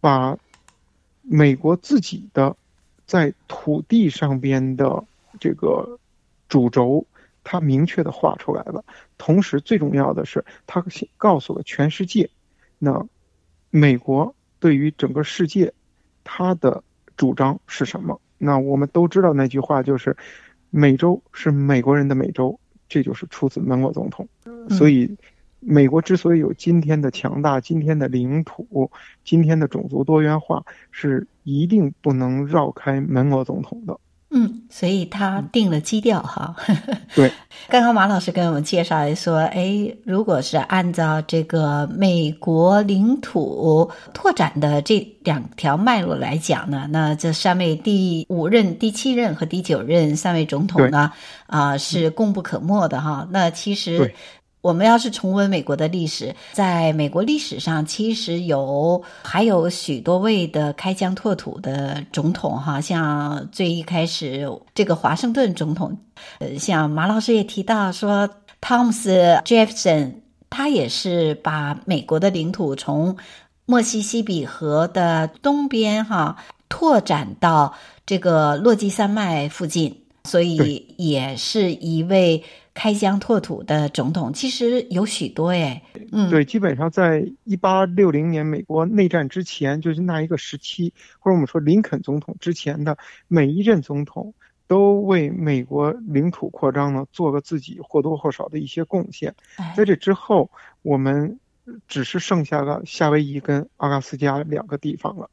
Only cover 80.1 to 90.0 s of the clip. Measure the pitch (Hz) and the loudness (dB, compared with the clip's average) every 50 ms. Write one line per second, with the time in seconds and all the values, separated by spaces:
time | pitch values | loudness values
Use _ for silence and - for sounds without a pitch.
80.1 | _ _ _ - - 175 175 175 165 151 151 151 147 - - _ - - 180 160 | _ _ _ -2 0 0 2 2 2 2 0 0 0 -6 -10 _ -12 -6 -2 -2
81.1 | 147 135 127 135 135 - - - - 220 196 180 165 - - 165 165 160 160 175 | 0 -2 -2 -4 -6 -8 -8 -4 -2 0 0 0 -2 -4 -4 -4 -2 -2 0 2
82.1 | 196 190 185 170 165 156 160 - - - _ _ _ - - 220 208 208 214 190 | 4 4 4 4 2 2 -2 -10 -20 -20 _ _ _ -4 -2 -2 0 0 0 0
83.1 | 196 202 - - 233 202 - - 160 - - - 147 151 151 147 - - 127 131 | 0 0 0 0 0 0 0 -4 -10 -10 -4 -2 0 0 0 -2 -2 -2 -2 -2
84.1 | 160 185 156 117 147 - - 262 254 - 247 233 247 247 240 - 185 180 208 208 | -2 -2 -4 -4 -6 -6 -6 -6 -4 -2 0 0 0 0 -2 -2 -2 -2 -2 -2
85.1 | - - 190 - - - 156 175 180 175 165 139 127 - _ _ _ - - - | -2 -6 -6 -8 -4 -2 -2 0 0 0 0 -2 -4 -8 _ _ _ -20 -14 -4
86.1 | - 214 202 180 170 156 147 139 - 226 196 185 139 123 156 165 156 - 185 170 | 0 0 2 4 4 2 2 2 0 0 0 0 0 0 -2 -2 0 2 2 2
87.1 | 160 156 - - 269 _ _ 226 196 180 - 190 190 190 190 185 175 185 196 180 | 2 2 -2 -4 -8 _ _ -6 -4 0 0 2 2 2 2 0 2 2 4 4
88.1 | 143 147 156 170 165 156 156 156 151 143 - _ 156 156 165 175 226 208 196 175 | 4 2 0 0 -2 -2 -2 -2 -4 -4 -6 _ -2 -2 0 0 2 2 2 4
89.1 | 175 170 147 135 - 185 180 - - - 151 139 139 156 156 170 160 160 | 2 0 -2 -2 -4 -8 -8 -8 -6 -4 -2 -2 -2 -2 -2 -4 -2 -2